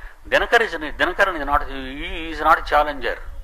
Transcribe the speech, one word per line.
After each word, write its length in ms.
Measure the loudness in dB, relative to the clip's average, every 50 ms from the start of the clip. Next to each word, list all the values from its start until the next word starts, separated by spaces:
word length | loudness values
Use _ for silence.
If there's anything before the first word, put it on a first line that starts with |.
| -12 -12 -14 -18 -4 0
దినకర్ 360 | 0 0 2 4 4 4 4
is, 140 | 2 -2 -4
దినకర్ 520 | -6 -6 -2 0 0 0 2 2 2 2
is 140 | 2 -2 0
not, 180 | 0 0 0
he 720 | 0 -2 -6 -8 -8 -8 -8 -8 -8 -8 -8 -8 -8 -8 -6
is 120 | 0 4 4
not 160 | 4 4 4
challenger. 500 | 2 4 4 4 2 0 -2 -4 -4 -4 -4 -6 -10 -10 -10